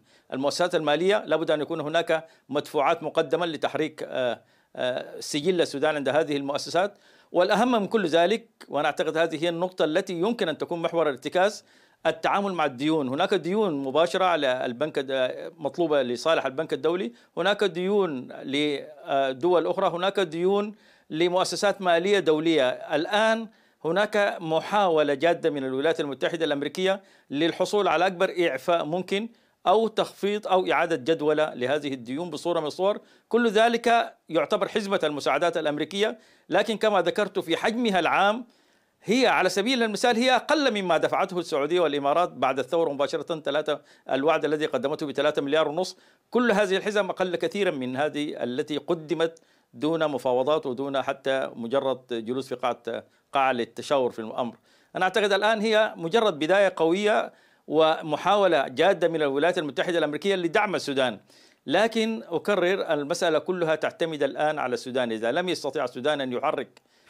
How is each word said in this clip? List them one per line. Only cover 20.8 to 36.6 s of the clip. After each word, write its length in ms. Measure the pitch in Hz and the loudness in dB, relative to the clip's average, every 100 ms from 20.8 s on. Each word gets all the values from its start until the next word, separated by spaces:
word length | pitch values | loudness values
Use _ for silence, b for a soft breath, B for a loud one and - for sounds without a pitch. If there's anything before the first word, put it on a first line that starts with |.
| b b b | b b b
لمؤسسات 720 | 156 175 180 180 175 202 196 | -2 0 2 0 0 0 0
مالية 360 | 180 170 185 202 | 2 4 4 2
دولية. 500 | 156 156 160 156 127 | 4 2 2 2 2
الآن 800 | - - 151 175 208 220 226 226 b b b | 0 -4 -2 0 2 2 0 -4 b b b
هناك 520 | 151 180 208 214 202 - | -4 0 0 0 0 -2
محاولة 760 | 160 160 - 208 196 156 143 | -2 -2 0 0 2 4 2
جادة 360 | 139 165 175 165 | 2 2 2 0
من 140 | 147 | -2
الولايات 360 | 131 131 151 160 | -4 -2 0 0
المتحدة 440 | 147 131 160 165 | -4 -4 -4 -2
الأمريكية 580 | 156 143 143 180 185 196 b b b | -2 -2 -4 -2 -2 -2 b b b
للحصول 580 | 139 165 - 180 208 185 | -2 0 0 0 2 2
على 180 | 156 190 | 2 2
أكبر 280 | 175 185 156 170 | 2 -2 2 0
إعفاء 360 | 135 - 170 | 0 0 0
ممكن 440 | 151 175 180 196 226 b b b - | 0 -4 -4 -4 -4 b b b 2
أو 220 | 208 220 | 2 2
تخفيض 600 | 214 170 - 196 208 190 | 0 -4 -2 -4 -2 0
أو 240 | 185 185 | 0 2
إعادة 240 | 143 170 156 | 2 2 0
جدولة 580 | 123 160 151 151 156 | 0 0 2 2 0
لهذه 380 | - 123 151 147 | -2 -2 -2 -2
الديون 360 | 139 117 139 180 | -8 -8 -8 -6
بصورة 300 | 147 170 175 | -6 -2 -2
من 60 | 151 | -2
الصور. 340 | 135 190 214 b b b | -2 0 -2 b b b
كل 220 | 233 233 | 2 4
ذلك 680 | 202 233 233 233 233 226 - - | 6 4 4 2 2 2 -8 -2
يعتبر 400 | 165 - 208 185 | 0 2 0 0
حزمة 320 | - 196 196 | -2 -2 0
المساعدات 520 | 156 147 147 143 170 170 | 0 -2 0 2 2 0
الأمريكية، 640 | 156 147 151 196 214 247 b b b | -2 -2 -4 0 -2 -2 b b b
لكن 280 | 180 | 0